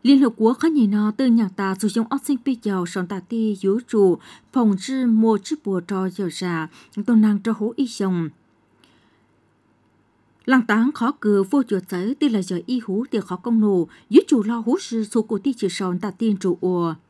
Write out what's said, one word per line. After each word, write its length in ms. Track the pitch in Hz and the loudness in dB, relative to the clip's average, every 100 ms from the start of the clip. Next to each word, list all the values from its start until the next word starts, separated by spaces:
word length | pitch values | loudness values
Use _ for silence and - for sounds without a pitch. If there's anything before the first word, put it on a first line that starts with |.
Liên 180 | 240 277 | 6 4
Hợp 120 | 262 - | 4 2
Quốc 220 | 220 254 | 0 2
khó 80 | 330 | 0
nhìn 240 | 302 214 | 2 2
nó 200 | 208 214 214 | 2 -2 0
tư 100 | 262 | 2
nhạc 220 | 226 202 190 | 2 2 -4
tà 180 | 196 | -6
sử 140 | 190 214 | -2 -2
dụng 180 | 233 226 | -2 -4
oxy 220 | 277 - 262 | -6 -4 -4
pi 120 | 277 240 | -2 -4
dầu 240 | 208 190 175 | -2 -2 -4
sòn 200 | 190 180 | -6 -6
tà 140 | 196 | -8
ti 360 | 175 233 220 196 | -6 -2 -2 0
dũ 180 | 190 220 - | 0 -2 0
trụ, 300 | 220 190 165 - - _ | 4 4 4 -4 -20 _
phòng 240 | 262 220 190 | 0 2 0
trừ 260 | - 262 247 | -4 -2 2
mùa 320 | 220 226 208 | 4 4 2
trừ 180 | - 311 | -2 -8
bùa 160 | 202 190 | -4 -6
trò 300 | 175 196 190 | -4 -4 -4
dầu 180 | 185 180 | -4 -8
ra, 360 | 160 180 165 156 - - - 208 | -6 -6 -6 -8 -14 -14 -8 2
tôn 140 | 226 | 4
năng 200 | 214 202 | 4 2
cho 140 | 220 214 | -2 -4
hố 140 | 214 247 | -4 -4
y 100 | 254 | -6
dòng. 420 | - 196 175 160 _ _ _ _ _ _ _ _ _ _ _ _ _ _ _ _ _ _ _ _ _ - | -2 -2 -2 -4 _ _ _ _ _ _ _ _ _ _ _ _ _ _ _ _ _ _ _ _ _ 0
Lăng 200 | 262 226 | 0 2
táng 260 | 214 240 | 0 0
khó 200 | - 233 | 0 -4
cử 300 | 285 214 202 | -2 0 0
vô 200 | 190 285 | 2 0
chuột 200 | 262 190 - | 0 -4 -4
giới 260 | 180 196 | -6 -6
tư 140 | 277 294 | -2 0
là 140 | 220 | 0
do 140 | 180 175 170 | -2 -8 -4
y 140 | 254 | -6
hú 240 | 220 196 262 | -4 -6 -4
tiêu 120 | 226 | -6
khó 140 | - 180 | -6 -8
công 240 | 240 226 | 0 2
nộ, 280 | 214 185 165 - _ | 4 2 -2 -8 _
dũ 100 | 240 - | 4 6
trụ 140 | 254 | 0
lo 200 | 208 233 226 | 0 -4 -2
hú 120 | 349 | -2
sư 240 | - 226 | -2 -6
số 180 | 214 233 | -2 -4
của 160 | 220 202 | -2 -4
ti 140 | 277 | -4
trừ 160 | 240 196 | -4 -4
sòn 300 | - 190 180 | -4 -4 -4
tà 120 | 208 | -6
tiên 260 | - 226 196 | -4 -2 0
trụ 220 | 190 - | -2 -2
ùa. 340 | 180 180 170 156 | -2 -2 -2 -6